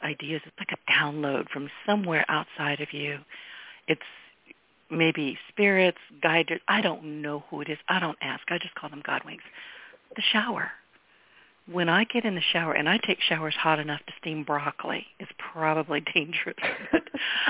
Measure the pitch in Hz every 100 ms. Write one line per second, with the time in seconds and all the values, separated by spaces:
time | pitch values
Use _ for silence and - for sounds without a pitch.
0 | 165 147 143 156 - - 196 - - -
1 | 143 151 143 139 - 139 143 - - 208
2 | 180 156 - 151 - - 147 147 147 147
3 | 147 143 - - - - - - - 160
4 | - - - _ - - _ _ - 160
5 | 160 160 143 127 - - 202 190 185 -
6 | - 147 165 165 160 165 - 202 190 156
7 | 156 151 147 147 - 147 147 151 - 185
8 | 170 147 135 - - 170 175 - 143 147
9 | 147 131 151 170 - - - - - -
10 | - - - 220 233 202 - - _ _
11 | _ _ _ - - _ - 175 170 180
12 | 226 240 226 180 - 170 165 - 147 202
13 | - - - 160 156 - 160 156 151 147
14 | - - 160 156 147 147 147 - 143 -
15 | - - - - - 165 156 156 147 147
16 | - 180 151 165 - - - - - -
17 | - - - -